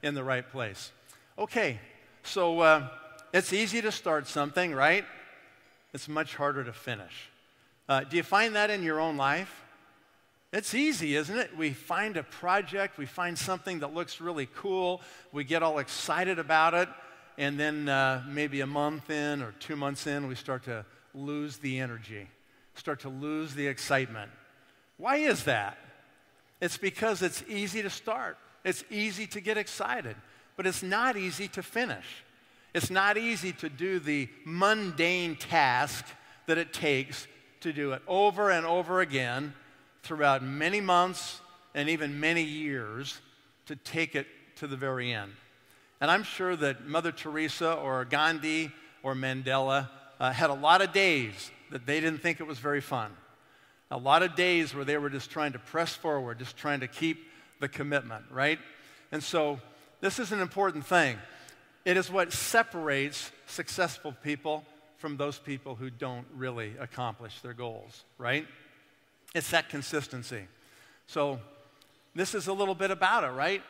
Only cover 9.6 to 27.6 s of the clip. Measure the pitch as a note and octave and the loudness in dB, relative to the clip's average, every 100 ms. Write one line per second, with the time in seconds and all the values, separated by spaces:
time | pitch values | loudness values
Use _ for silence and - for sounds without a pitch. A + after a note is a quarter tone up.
9.6 | - - _ _ _ _ _ _ _ F#3+ | -20 -20 _ _ _ _ _ _ _ -4
10.6 | G#3+ A3 D4+ A#3+ D#3 C#3+ D3+ A3 A3 E3 | -2 2 2 2 2 0 0 -2 -4 -2
11.6 | D#3 C3 - F3 G#3+ F3 C#3 - F3 G3 | -4 -4 -4 -2 -2 -4 -8 -6 2 2
12.6 | F3 F#3+ G3 - C#3 - F3 E3 - F#3 | 2 -2 -2 -4 -8 -4 -4 -2 -2 -4
13.6 | - F3 C#3+ D#3 E3+ - E3+ E3 C3 - | -4 -4 -4 -4 -6 -6 -6 -4 -6 -6
14.6 | G3+ F#3+ F3+ F3+ - - - C#3+ C#3+ E3 | -2 0 0 0 -6 -20 -12 -6 0 2
15.6 | D#3+ D#3 C3+ - - D#3+ F#3 F3 D3+ D#3+ | 2 2 -2 -4 -2 0 0 0 4 6
16.6 | D#3+ F3 F3+ - - - - - C#3+ C#3+ | 6 6 2 -2 -18 -20 -16 -4 -2 0
17.6 | D3+ D3+ C#3+ C#3 C3+ C3 B2+ C#3+ D3 C#3 | 0 0 2 4 4 2 -2 -2 -2 -2
18.6 | C3+ D3 D3 D3+ - D3+ D3 C#3+ A#2+ G2+ | -2 0 0 0 -4 -2 -2 -2 -6 -10
19.6 | - D3+ C#3 C#3 D#3 C#3+ C#3 B2+ - B2+ | -8 -4 -4 -4 -4 -2 -4 -6 -6 -6
20.6 | B2+ A2+ G2+ - _ C#3 C#3+ D3 D3 C#3 | -6 -8 -10 -18 _ -10 -6 -6 -6 -6
21.6 | C#3 C3 C3 A#2 G#2+ A2 F#2+ - _ _ | -4 -2 -4 -6 -12 -14 -16 -20 _ _
22.6 | _ - - C#3+ C#3 C3 D3 D#3 D#3+ C#3 | _ -12 -6 -6 -8 -8 -6 -4 -6 -4
23.6 | C#3+ B2+ - C#3 C3 A2+ G#2 - - _ | -4 -4 0 0 0 -6 -12 -16 -20 _
24.6 | _ _ _ - G3 C#4+ D4+ F#3 D3+ A#2 | _ _ _ -6 0 2 2 2 2 0
25.6 | G2+ - - - - _ _ _ _ - | 0 -8 -16 -20 -20 _ _ _ _ -6
26.6 | F3 - G3 - A3 F#3+ F3+ - - G#3 | -4 -2 -4 0 0 2 0 -2 -6 -6